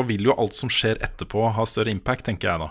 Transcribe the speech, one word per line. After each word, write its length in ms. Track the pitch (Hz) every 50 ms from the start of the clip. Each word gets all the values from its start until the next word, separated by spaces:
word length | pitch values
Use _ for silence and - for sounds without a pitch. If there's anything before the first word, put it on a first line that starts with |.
| 127
vil 200 | 117 110 98 101
jo 80 | 123 - -
alt 140 | 113 104 -
som 120 | - - 120
skjer 280 | - - - 110 110 - -
etterpå 380 | - - - - - - 107 113 113 107
ha 120 | 110 113
større 260 | 113 - - 110 113 104
impact, 320 | 92 - - 127 - -
tenker 240 | - 104 87 - 98
jeg 120 | 87 80 80
da. 60 | 76